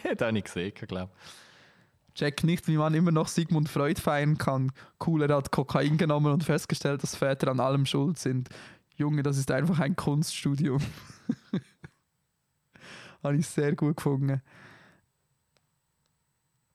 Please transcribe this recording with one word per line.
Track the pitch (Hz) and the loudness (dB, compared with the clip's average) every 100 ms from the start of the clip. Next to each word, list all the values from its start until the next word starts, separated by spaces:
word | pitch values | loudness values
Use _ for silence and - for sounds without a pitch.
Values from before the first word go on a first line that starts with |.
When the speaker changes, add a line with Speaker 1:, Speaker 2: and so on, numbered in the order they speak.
Speaker 1:
<laughs> | |
Den | - 208 117 | -4 -2 0
habe | 110 | 0
ich | |
gesehen, | - 87 95 - 110 | -2 -6 -6 -8 -8
glaub. | 92 92 - - - - - - _ _ _ _ | -8 -8 -14 -20 -20 -20 -20 -20 _ _ _ _
Speaker 2:
Check | - 147 - | -6 -4 0
nicht, | 165 175 - | 0 2 2
wie | 156 | 2
man | 156 | 2
immer | 156 175 | 4 4
noch | 156 165 | 2 2
Sigmund | - 160 156 151 | -2 0 0 0
Freud | 156 143 185 | 0 0 0
feiern | - 143 147 151 | 0 0 2 0
kann. | - 131 131 - - - | 0 0 -2 -6 -14 -6
Cooler | - 160 147 143 | 0 2 4 2
hat | - | 0
Kokain | - 131 143 147 156 | -2 0 2 2 2
genommen | 160 147 147 | 2 2 2
und | 143 | 2
festgestellt, | 151 156 - 143 143 143 | 2 0 -2 -2 -2 -2
dass | 156 - | -4 -2
Väter | 139 135 135 | 0 2 0
an | 131 | 2
allem | 131 139 135 | 2 2 2
schuld | 139 143 139 | 2 0 0
sind. | 131 131 123 - - - _ - | -2 -2 -4 -12 -20 -20 _ -4
Junge, | 151 151 | 0 0
das | 143 139 | 0 0
ist | 135 | 0
einfach | 131 165 160 | 0 2 2
ein | 143 | 0
Kunststudium. | - - 143 - - 143 139 151 135 | 0 0 0 0 -2 -2 0 0 0
<laughs> | 143 - - - - - _ 180 - _ - _ _ _ _ _ _ _ _ - - - - - | -2 -8 -18 -10 -8 -8 _ -8 -8 _ -20 _ _ _ _ _ _ _ _ -20 -20 -20 -20 -6
Habe | 143 143 | 0 0
ich | - | 0
sehr | - 147 143 | 0 0 2
gut | 147 147 | 0 0
gefunden. | 143 135 139 135 - - - - - _ _ _ _ _ _ _ _ _ _ _ _ _ _ _ _ _ _ | 0 0 0 -2 -6 -18 -20 -20 -20 _ _ _ _ _ _ _ _ _ _ _ _ _ _ _ _ _ _